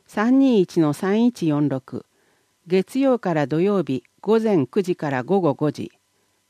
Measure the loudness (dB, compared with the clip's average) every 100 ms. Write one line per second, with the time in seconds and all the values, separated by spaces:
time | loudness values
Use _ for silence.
0 | _ -4 2 4 4 4 2 2 0 0
1 | -2 0 0 0 -2 0 0 -2 -8 -12
2 | -14 _ _ _ _ _ -2 -2 -2 -2
3 | 0 0 0 -2 -2 0 0 0 -2 -6
4 | -8 _ -2 0 2 0 0 -2 -4 -4
5 | -4 -4 -2 0 0 0 -4 -4 -10 -16
6 | _ _ _ _